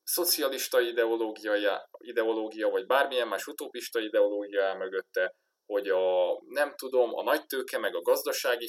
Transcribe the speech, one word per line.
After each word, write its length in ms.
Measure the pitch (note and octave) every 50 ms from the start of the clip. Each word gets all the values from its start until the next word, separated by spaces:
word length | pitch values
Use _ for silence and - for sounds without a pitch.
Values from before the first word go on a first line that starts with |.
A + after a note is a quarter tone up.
szocialista 760 | _ - - F#3 E3+ E3+ - D#3 C#3+ C3 C3+ B2+ - - - B2+
ideológiája, 1080 | A#2+ A#2 A#2 A#2+ A2+ A2+ A2+ A2+ A2+ A2 A2 - G#2+ G#2+ G#2 G2+ G#2 G2 F#2 - - - - -
ideológia, 720 | - A#2+ A2+ A2+ A2 A2+ A2 A2 A2 A2 G#2+ A2 G#2+ G#2
vagy 180 | G2 F#2+ F#2+
bármilyen 420 | G2+ B2+ C#3 C3+ C3 B2+ B2+ A#2 A2
más 180 | G2+ F#2+ -
utópista 540 | - - - C#3+ B2+ - A#2+ - - - A#2
ideológia 640 | G#2+ G#2+ A2 G#2+ G2+ G#2 G#2 G#2 G2+ G2+ G2+ G2 F#2+
áll 120 | F#2+ F#2+
mögötte, 580 | F#2 F#2+ F#2 F#2+ F#2+ - _ - - F#2 F2+ - _ _ _ _ _ _
hogy 220 | - G#2 G2+ G2+ G2
a, 500 | F#2 F#2 F#2 F#2 F#2 F2+ - - - - - -
nem 260 | B2 C#3+ D3 C#3+ -
tudom, 380 | - C3+ B2+ B2+ B2+ A#2+ A2+ -
a 80 | -
nagy 240 | G#2 A#2+ D3 D#3 -
tőke, 320 | - C#3 C3 B2+ - - A#2
meg 160 | G#2+ G2 F2
a 80 | E2+
gazdasági 680 | - A#2+ C3+ C#3 C3+ C#3+ - - - C3 A#2+ A#2 A#2+